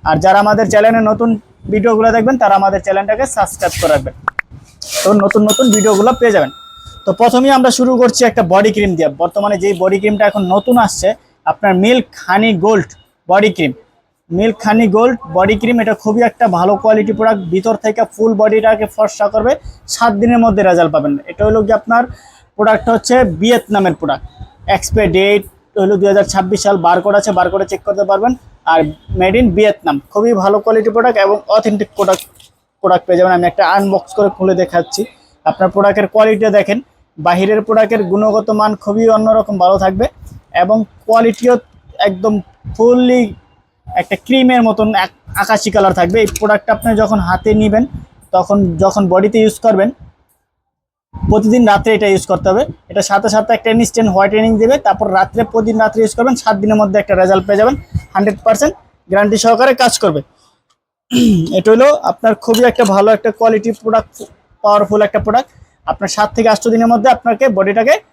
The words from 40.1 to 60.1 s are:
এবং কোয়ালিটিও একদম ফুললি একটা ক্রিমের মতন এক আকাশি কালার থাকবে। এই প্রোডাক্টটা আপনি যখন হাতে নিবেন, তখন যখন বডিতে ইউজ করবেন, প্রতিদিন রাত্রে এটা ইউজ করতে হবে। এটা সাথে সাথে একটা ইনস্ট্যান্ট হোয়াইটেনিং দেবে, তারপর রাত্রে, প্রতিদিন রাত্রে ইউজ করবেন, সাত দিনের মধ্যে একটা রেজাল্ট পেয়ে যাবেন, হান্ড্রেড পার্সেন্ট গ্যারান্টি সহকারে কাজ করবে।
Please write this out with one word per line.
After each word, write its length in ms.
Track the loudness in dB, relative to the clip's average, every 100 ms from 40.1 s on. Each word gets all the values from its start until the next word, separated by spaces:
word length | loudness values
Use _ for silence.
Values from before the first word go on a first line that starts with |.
| _ -20 -20 _ -2
এবং 140 | 0 0 -2 _ 0
কোয়ালিটিও 480 | 2 2 0 0 0 -2 _ _ -4 -2
একদম 260 | -2 -2 -2 -6 _ -16 0
ফুললি 460 | 2 2 2 2 0 -6 _ _ _ _ -8 -6
একটা 140 | -4 -8 -2
ক্রিমের 360 | 2 2 2 0
মতন 200 | 0 -2 -2
এক 160 | -4 _ -12 -6
আকাশি 260 | -2 -2 0
কালার 220 | 0 0 0
থাকবে। 180 | 0 0
এই 40 | -2 -2
প্রোডাক্টটা 320 | 0 0 0 -2
আপনি 140 | 0 0
যখন 180 | 0 -2
হাতে 320 | -2 -2 0 0
নিবেন, 220 | 2 0 -2 -6 -18 _ _
তখন 260 | -2 0 0 0 0
যখন 200 | 0 0 0
বডিতে 260 | 2 2 2
ইউজ 180 | 0 0 0
করবেন, 260 | 2 0 -4 -20 _ _ _ _ _ _ _ _ _ _ -10 -2
প্রতিদিন 340 | 0 2 2 4
রাত্রে 200 | 2 2 0
এটা 100 | 2
ইউজ 180 | 0 -2
করতে 160 | -4 0
হবে। 140 | -2 -2 -8 _
এটা 100 | -6 -2
সাথে 200 | -2 0 -2
সাথে 160 | 0 -2
একটা 120 | 0 0
ইনস্ট্যান্ট 340 | 0 0 0 0
হোয়াইটেনিং 360 | 0 0 0 0
দেবে, 140 | 0 0
তারপর 300 | 0 -2 -2 0
রাত্রে, 240 | -2 -2 -2
প্রতিদিন 260 | -2 -2 0
রাত্রে 160 | -2 0
ইউজ 100 | -2 0
করবেন, 180 | -2 -2
সাত 200 | -2 -2
দিনের 160 | 0 0
মধ্যে 160 | 0 -2
একটা 140 | 0 0
রেজাল্ট 220 | 2 0 0
পেয়ে 120 | 0
যাবেন, 140 | 2 0 -8 -10 -6
হান্ড্রেড 240 | -2 -2 -2 -2
পার্সেন্ট 280 | 0 -2 -4 _ _ _
গ্যারান্টি 280 | 0 0 0
সহকারে 360 | 0 2 2 2
কাজ 120 | 0 0
করবে। 180 | -2